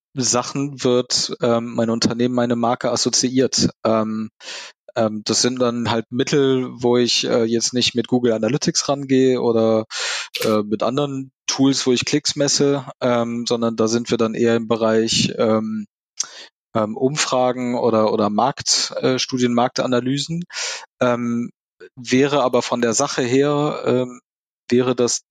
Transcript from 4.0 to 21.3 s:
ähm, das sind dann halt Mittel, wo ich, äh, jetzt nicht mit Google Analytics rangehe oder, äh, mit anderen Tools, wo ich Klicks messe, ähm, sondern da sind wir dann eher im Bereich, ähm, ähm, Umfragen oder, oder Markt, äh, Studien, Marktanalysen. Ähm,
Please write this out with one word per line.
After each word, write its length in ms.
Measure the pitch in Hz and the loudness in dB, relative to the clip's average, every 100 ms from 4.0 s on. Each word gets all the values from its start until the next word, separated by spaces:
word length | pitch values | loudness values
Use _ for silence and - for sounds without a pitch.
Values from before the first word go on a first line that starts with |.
| 107 110 110 _ - - - - _ 120 | 0 -4 -8 _ -16 -14 -16 -20 _ -2
ähm, 280 | 110 107 110 | -2 -2 -2
das 160 | 110 | 0
sind 200 | 123 127 | 0 0
dann 300 | 123 120 110 | 0 0 -2
halt 140 | 113 - | -2 -2
Mittel, 600 | 123 131 151 139 131 127 | -4 0 2 2 2 -2
wo 240 | 120 120 123 | -2 2 4
ich, 280 | 120 - 127 | 4 0 0
äh, 180 | 120 | 0
jetzt 300 | 113 117 - | 2 0 0
nicht 220 | 123 113 120 | 0 0 -2
mit 120 | 110 | 0
Google 240 | 127 120 | 2 2
Analytics 560 | 113 110 143 - - - | 2 0 0 -2 -2 -2
rangehe 540 | 143 135 131 131 123 | -2 0 4 4 2
oder, 440 | 123 113 113 110 110 - - - - - | 2 2 4 2 -2 -6 -6 -6 -8 -4
äh, 200 | 113 107 | 0 0
mit 200 | 104 107 | 0 -2
anderen 480 | 113 135 143 135 135 _ - | -2 0 -2 -4 -10 _ -6
Tools, 380 | - 135 131 131 | 2 2 2 2
wo 60 | |
ich 140 | 123 - | 0 0
Klicks 320 | 151 - 151 | -2 -2 -2
messe, 480 | 143 - 143 143 135 - | 0 2 2 0 -4 -4
ähm, 440 | 127 120 117 117 117 | 0 0 0 -4 -2
sondern 300 | 120 117 113 | 0 0 0
da 120 | 110 | 0
sind 200 | 117 120 | 0 0
wir 80 | 117 | 0
dann 160 | 113 110 | 0 2
eher 200 | 117 117 | 2 2
im 140 | 113 | 0
Bereich, 640 | 113 113 110 113 - - - | 0 2 2 2 0 -2 0
ähm, 480 | 113 110 110 110 - _ _ - - - - _ _ 113 | 2 2 0 -6 -8 _ _ -12 -12 -14 -20 _ _ -2
ähm, 200 | 107 110 | -2 -2
Umfragen 840 | 131 151 - 131 127 123 123 123 | -2 -2 -2 0 0 0 -4 0
oder, 340 | 120 110 107 | 2 2 2
oder 160 | 110 104 | 2 0
Markt, 640 | 104 127 - - - - - | 2 0 0 -2 -2 -2 -2
äh, 180 | 131 127 | -2 -2
Studien, 340 | - 131 123 | -2 0 2
Marktanalysen. 920 | 120 123 - 127 123 127 143 139 170 175 - - - - - | 2 0 0 0 0 0 -4 -4 -8 -8 -8 -8 -10 -10 -2
Ähm, 480 | 127 120 120 | 0 0 -2